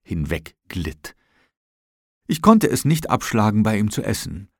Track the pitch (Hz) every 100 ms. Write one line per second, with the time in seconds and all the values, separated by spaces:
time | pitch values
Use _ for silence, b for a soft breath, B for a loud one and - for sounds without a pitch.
0 | - 85 73 82 - _ _ 92 80 76
1 | - _ _ _ _ _ _ _ _ _
2 | _ _ - 160 208 220 - 131 139 160
3 | - - - 113 107 104 107 107 107 -
4 | - - - 85 98